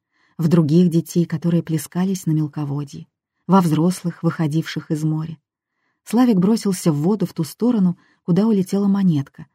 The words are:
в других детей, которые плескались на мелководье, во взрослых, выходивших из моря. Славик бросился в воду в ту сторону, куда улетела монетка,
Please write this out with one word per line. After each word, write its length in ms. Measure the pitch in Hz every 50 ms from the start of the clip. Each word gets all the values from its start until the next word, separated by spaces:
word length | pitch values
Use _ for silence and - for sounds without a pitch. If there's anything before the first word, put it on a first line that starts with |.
| _ _ _ _ _ _ _ -
в 100 | 165 160
других 420 | 160 170 160 135 160 175 185 170
детей, 340 | 160 170 156 - - 175 165
которые 380 | - 165 139 170 170 170 165
плескались 640 | - - 160 151 - - - 175 185 196 190 185 -
на 60 | 170
мелководье, 720 | 156 156 156 143 147 151 147 143 139 147 143 139 - 160 165 - _ _ _ _ _ _ _
во 140 | - 180 196
взрослых, 640 | 180 160 151 151 160 180 180 - - 170 - -
выходивших 680 | - 165 - - 165 147 151 160 - - - 160 - -
из 120 | 165 151
моря. 360 | 156 156 156 156 156 160 160 - _ _ _ _ _ _ _ _ _ _ _ _ _
Славик 320 | - 208 240 254 240 220
бросился 560 | 180 180 202 226 214 - 202 180 - - 170
в 40 | 147
воду 280 | 143 151 185 220 208 180
в 80 | -
ту 120 | - - 160
сторону, 520 | - - - 214 247 233 214 185 180 175 - _ _ _ _ _
куда 220 | - 170 185 214
улетела 400 | 226 220 190 185 - 196 196 202
монетка, 600 | 202 196 202 190 180 156 143 139 - _ - 156 -